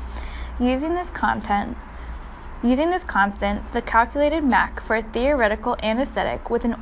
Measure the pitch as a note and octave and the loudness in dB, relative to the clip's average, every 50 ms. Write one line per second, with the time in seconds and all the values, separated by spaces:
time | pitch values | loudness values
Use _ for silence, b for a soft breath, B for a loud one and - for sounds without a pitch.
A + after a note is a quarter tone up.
0 | B B B B B B B B B B B B B3 B3 B3+ C4 C#4+ E4 E4+ F4 | B B B B B B B B B B B B 0 2 2 2 0 0 0 -2
1 | F4+ E4 - - - G#3+ A3+ A3+ G#3 - G#3 G3+ - - - - - - B B | -2 -4 -4 -2 0 0 0 0 0 0 0 0 0 -2 -6 -10 -12 -14 B B
2 | B B B B B B B B B B - - - A#3+ B3+ B3+ D#4 E4+ F4+ F#4 | B B B B B B B B B B -8 -2 2 2 4 4 4 2 2 0
3 | - - - G3+ G3 G3+ G3+ - - G3+ G#3 A3 A3 - - A#3+ A3+ - - A3+ | -2 0 2 2 4 2 2 0 -2 -2 -2 -2 -4 -4 -4 -4 -2 2 4 4
4 | A#3 A#3 - C#4+ D4 D4 D4 E4 D4+ C4 A3 F#3 - - - - - - A3+ A3+ | 4 4 4 2 2 2 2 2 2 4 6 4 4 2 -2 -6 -2 0 0 0
5 | A3 A3 - A#3 B3 C#4 D4+ C4+ A#3 G#3 G#3 A3 A3 B3 A#3 - - G#3+ A3 A#3 | 0 -2 -2 0 2 2 4 4 4 2 2 2 0 -2 -2 0 0 0 2 2
6 | C#4 - - - D#3 D#3+ A#2+ - - - A3+ A#3 A#3 A#3+ A3+ A3+ | 0 0 0 -2 -2 -2 -2 -4 -4 -2 -2 0 0 0 -2 0